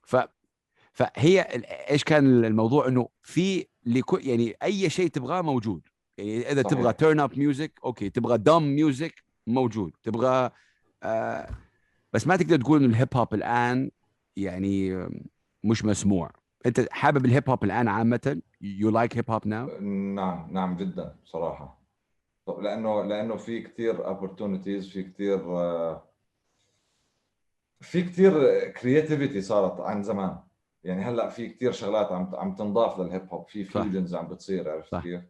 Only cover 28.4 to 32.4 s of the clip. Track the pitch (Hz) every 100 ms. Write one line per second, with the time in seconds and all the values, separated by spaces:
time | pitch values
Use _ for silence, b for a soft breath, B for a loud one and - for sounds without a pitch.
28.4 | 127 98 - - 123 143 151 151 139 101
29.4 | 95 104 92 - - 104 101 98 92 -
30.4 | _ _ _ _ 90 90 113 117 - -
31.4 | 113 - 123 101 101 107 104 90 92 -